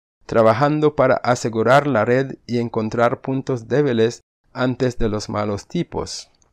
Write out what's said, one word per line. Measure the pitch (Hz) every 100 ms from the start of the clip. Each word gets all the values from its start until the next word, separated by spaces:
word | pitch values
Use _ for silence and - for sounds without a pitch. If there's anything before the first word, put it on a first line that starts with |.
| _ _ -
trabajando | 110 110 113 143 151 151
para | 147 131 -
asegurar | 120 123 123 110 110 139 143
la | 117
red | 110 123 135 - -
y | 120
encontrar | 117 113 110 120 120 131
puntos | - 135 - 127 110
débiles | 127 143 113 113 - _ _ _
antes | - 127 123 123 -
de | 113
los | 104 -
malos | 104 107 101 -
tipos. | 175 165 - - - - _ _